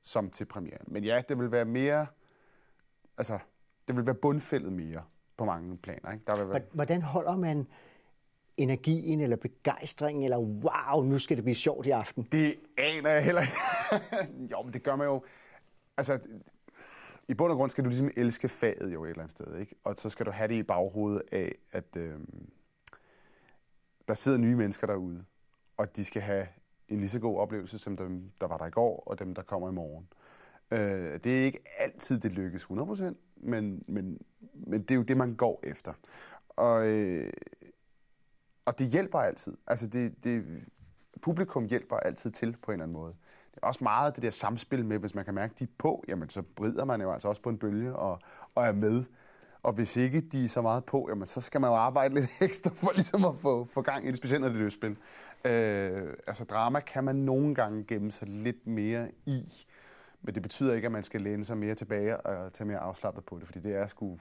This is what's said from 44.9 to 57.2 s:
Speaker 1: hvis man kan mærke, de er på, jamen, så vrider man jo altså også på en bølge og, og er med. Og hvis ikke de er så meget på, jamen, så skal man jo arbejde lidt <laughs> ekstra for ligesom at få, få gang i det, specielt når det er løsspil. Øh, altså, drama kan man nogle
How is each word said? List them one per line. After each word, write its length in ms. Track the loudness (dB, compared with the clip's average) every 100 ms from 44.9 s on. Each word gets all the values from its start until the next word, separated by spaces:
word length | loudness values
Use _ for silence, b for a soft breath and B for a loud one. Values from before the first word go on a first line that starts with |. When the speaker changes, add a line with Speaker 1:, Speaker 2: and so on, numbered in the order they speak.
| -2
Speaker 1:
hvis 160 | -2
man 100 | -6
kan 80 | -4
mærke, 200 | -4 -4 -6
de 40 |
er 40 | -10 0
på, 260 | 0 0 -4
jamen, 220 | -6 -4
så 140 | -8 -10 -4
vrider 280 | -2 0
man 160 | 0 0
jo 100 | 0
altså 140 | -2 -2
også 140 | -2
på 80 | -4
en 80 | -2
bølge 380 | -2 -2 -2
og, 240 | -2 -4 -4 B B B
og 120 | 2 4
er 40 |
med. 320 | 4 4 2 0 B B B B B
Og 100 | -2
hvis 240 | 0 0 2
ikke 240 | 2 2
de 220 | 0 -2
er 40 | 0
så 140 | 2
meget 240 | 2 2
på, 200 | 2 0 0
jamen, 180 | -4 -4
så 140 | -8
skal 200 | -2 2
man 80 | 4
jo 60 |
arbejde 400 | 6 6 6 4
lidt 160 | 4 0 2
<laughs> 40 |
ekstra 300 | 0 2 -2
for 160 | 0 2
ligesom 320 | 4 2 4
at 100 | 4 4
få, 240 | 2 2
få 160 | 0 0
gang 240 | 0 0
i 20 | -2
det, 100 | -2
specielt 240 | 0 2
når 60 | 2
det 60 |
er 40 | 2
løsspil. 380 | 0 0 -6 -6 B B B B
Øh, 680 | 2 4 4 2 0 -2 -6 -8 -8
altså, 160 | -8
drama 360 | -4 0 2 0
kan 240 | -2 -2
man 120 | 0
nogle 400 | 2